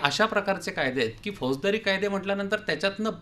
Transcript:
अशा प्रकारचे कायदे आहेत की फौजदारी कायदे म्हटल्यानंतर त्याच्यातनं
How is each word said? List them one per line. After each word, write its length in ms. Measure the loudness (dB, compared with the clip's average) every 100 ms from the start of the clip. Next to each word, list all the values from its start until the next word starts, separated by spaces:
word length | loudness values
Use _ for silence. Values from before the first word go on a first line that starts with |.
अशा 220 | 2 4 2
प्रकारचे 460 | 2 0 -2 -2
कायदे 300 | -2 0 2
आहेत 100 | 0 -2
की 80 | -8
फौजदारी 460 | -2 -2 0 0 0
कायदे 300 | 2 2 0
म्हटल्यानंतर 520 | 0 -2 -2 0 -2
त्याच्यातनं 500 | 0 0 0 0 -4 -4